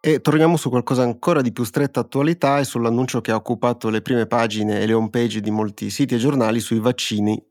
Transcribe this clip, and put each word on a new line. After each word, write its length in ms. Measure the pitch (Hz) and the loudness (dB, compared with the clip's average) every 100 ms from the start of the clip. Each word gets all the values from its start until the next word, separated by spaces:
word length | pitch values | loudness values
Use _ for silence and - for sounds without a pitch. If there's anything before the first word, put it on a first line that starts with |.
E 160 | - 151 | 2 2
torniamo 360 | - 151 160 160 | 2 4 4 4
su 120 | 127 | 0
qualcosa 340 | 123 - 127 | -2 0 0
ancora 400 | 123 120 - 160 | 0 0 0 0
di 100 | 123 | 0
più 100 | 113 | -2
stretta 380 | 117 147 143 - | -4 -2 0 -2
attualità 580 | 113 135 147 170 139 143 | -2 -2 0 0 2 2
e 60 | |
sull'annuncio 560 | 135 120 117 117 131 123 | 0 -2 0 0 0 -2
che 100 | 110 | -2
ha 60 | 110 | -2
occupato 520 | - 117 120 120 110 | -2 -2 -2 -2 -2
le 140 | 110 | -4
prime 240 | - 123 110 | 0 -2 0
pagine 540 | 117 113 107 107 101 | 0 0 0 -2 0
e 60 | 107 | 2
le 80 | |
home 160 | 113 110 | 2 0
page 300 | 120 120 107 | 0 -2 -2
di 120 | 104 | -2
molti 380 | 107 107 - 104 | -2 -4 -6 -8
siti 260 | 101 139 120 | -2 0 2
e 20 | |
giornali 400 | 131 139 110 117 | 0 2 0 0
sui 220 | 113 113 | -2 0
vaccini 600 | 117 123 - 107 104 107 _ | 0 -2 -4 -2 0 -2 _